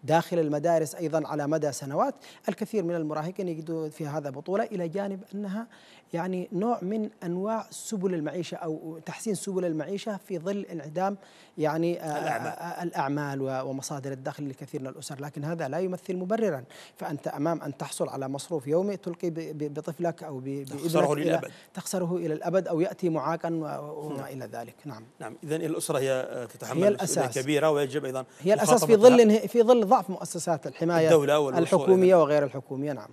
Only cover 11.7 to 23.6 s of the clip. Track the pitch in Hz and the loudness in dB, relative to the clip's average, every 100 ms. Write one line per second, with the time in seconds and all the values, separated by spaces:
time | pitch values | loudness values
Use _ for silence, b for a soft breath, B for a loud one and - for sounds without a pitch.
11.7 | 156 170 175 160 151 156 117 - - 170 | 0 0 -2 -4 -4 -2 -4 -4 -8 -10
12.7 | 175 175 175 139 143 143 139 135 131 135 | -8 -6 -2 -2 -2 -4 -4 -4 -4 -6
13.7 | 135 - 147 135 135 135 147 143 127 139 | -8 -8 -8 -8 -8 -10 -8 -10 -10 -10
14.7 | - 135 143 143 139 143 147 143 170 143 | -10 -10 -12 -12 -12 -10 -8 -6 -4 -4
15.7 | 147 185 185 - 180 180 220 214 143 127 | -4 -4 -6 -6 -6 -2 0 0 -2 -8
16.7 | B B _ 170 147 - - 151 165 143 | B B _ -10 -8 -8 -2 -2 -2 -6
17.7 | 135 147 - 160 131 135 139 - 165 127 | -10 -10 -6 -6 -4 -6 -8 -6 -6 0
18.7 | 160 196 196 - 170 175 160 160 156 147 | 0 0 -4 -8 -6 -6 -6 -8 -6 -6
19.7 | 143 160 156 175 160 160 135 131 139 135 | -6 -8 -4 -4 -4 -10 -8 -6 -8 -8
20.7 | 143 160 160 143 147 160 165 - B B | -6 0 2 4 2 2 0 -2 B B
21.7 | - - 190 175 180 170 156 175 180 180 | -14 -6 -4 -2 -2 -2 -4 0 0 0
22.7 | 165 185 185 180 160 139 165 165 165 | 0 -2 0 -2 0 -2 -2 -2 -4